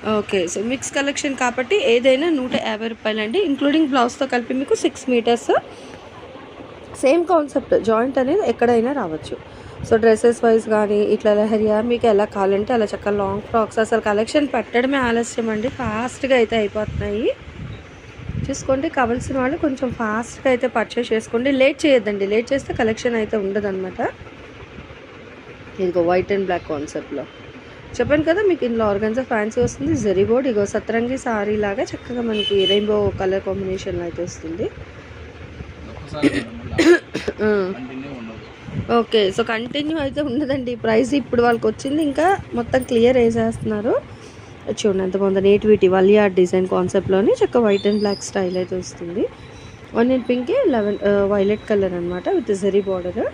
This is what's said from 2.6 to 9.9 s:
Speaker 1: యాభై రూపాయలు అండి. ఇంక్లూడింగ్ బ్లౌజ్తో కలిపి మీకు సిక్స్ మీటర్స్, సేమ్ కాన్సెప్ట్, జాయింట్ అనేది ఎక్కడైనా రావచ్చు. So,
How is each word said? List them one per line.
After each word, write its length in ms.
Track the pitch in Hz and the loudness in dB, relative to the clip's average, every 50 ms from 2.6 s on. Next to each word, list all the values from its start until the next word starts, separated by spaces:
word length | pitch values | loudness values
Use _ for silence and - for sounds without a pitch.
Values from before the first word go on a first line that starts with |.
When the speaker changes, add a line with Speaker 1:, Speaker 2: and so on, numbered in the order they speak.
| - | -2
Speaker 1:
యాభై 220 | 220 220 208 220 226 | -2 -4 -4 -6 -8
రూపాయలు 340 | 226 - - 220 214 214 | -8 -4 -4 -4 -2 -2
అండి. 200 | 214 214 226 370 415 330 | -2 -2 0 0 0 0
ఇంక్లూడింగ్ 420 | 277 262 277 285 285 320 320 269 262 | 0 0 0 2 4 2 2 2 4
బ్లౌజ్తో 340 | 269 233 247 - - 277 262 - | 2 2 2 0 -4 -4 -2 -2
కలిపి 220 | 247 233 - 262 262 | -4 -2 -2 -4 -4
మీకు 160 | 277 - 453 440 - | 0 -2 -2 0 0
సిక్స్ 200 | 330 - - - - | -2 -2 -2 -4 0
మీటర్స్, 420 | 247 233 220 233 233 226 - - 392 640 - - - - - - - - - - - - - - - - - - - - - - - - - - - - - | 0 2 2 2 0 0 2 0 0 0 0 -4 -18 -18 -18 -18 -18 -18 -18 -20 -20 -18 -18 -18 -18 -18 -18 -18 -18 -18 -18 -18 -18 -18 -18 -18 -10 0 2
సేమ్ 200 | 262 285 339 349 | 4 4 4 4
కాన్సెప్ట్, 500 | 320 370 330 294 277 - 285 233 - 185 - 190 208 | 4 2 2 2 2 -2 -4 0 2 0 0 2 2
జాయింట్ 300 | 220 220 233 269 262 269 254 | 2 2 2 0 0 0 0
అనేది 200 | 254 311 403 403 233 | 2 2 0 0 0
ఎక్కడైనా 440 | 233 - 240 233 240 233 220 247 285 | 0 2 2 4 4 4 2 0 -2
రావచ్చు. 440 | 285 214 170 156 156 - - - - - - - - - - - - - | -2 -4 -4 -6 -8 -8 -10 -12 -12 -12 -18 -18 -18 -18 -18 -14 -12 0
So, 80 | - | 2